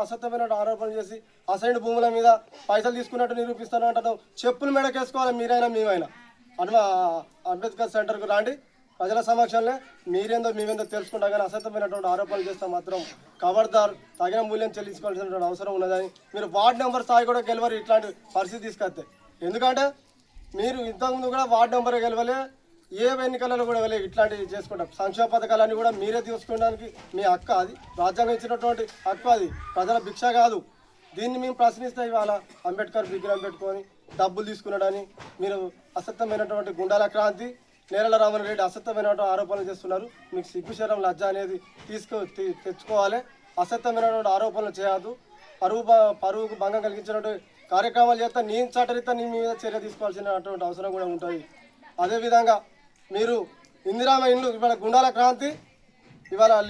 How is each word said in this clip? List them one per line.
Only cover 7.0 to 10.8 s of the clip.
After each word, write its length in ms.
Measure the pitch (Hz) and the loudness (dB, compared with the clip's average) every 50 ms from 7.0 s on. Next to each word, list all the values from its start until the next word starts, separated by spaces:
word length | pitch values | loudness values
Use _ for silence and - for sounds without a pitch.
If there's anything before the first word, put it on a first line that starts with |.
| 185 175 165 165 - - _ _ - 180 180 | 2 0 0 -2 -6 -10 _ _ -6 -6 -4
అంబేద్కర్ 420 | 180 202 226 - - 233 220 - 220 | -4 -4 -8 -4 -4 -4 -2 -2 -2
సెంటర్కు 300 | 214 208 214 208 208 208 202 | -2 -2 -4 -4 -2 0 0
రాండి, 220 | 202 220 240 277 285 - _ _ _ _ _ _ - | 0 0 0 -4 -8 -12 _ _ _ _ _ _ -6
ప్రజల 200 | 185 185 220 233 226 214 | -4 -2 0 0 0 2
సమక్షంలో 440 | 233 226 240 226 - 226 226 233 262 262 - - - - _ 180 175 | 2 2 2 2 2 2 0 0 -2 -4 -8 -14 -20 -16 _ -4 -2
మీరేందో 380 | 185 202 214 226 233 233 233 220 214 | -2 0 0 0 0 0 -2 -2 -2
మేమేందో 260 | 214 214 214 208 | -2 -2 -2 -4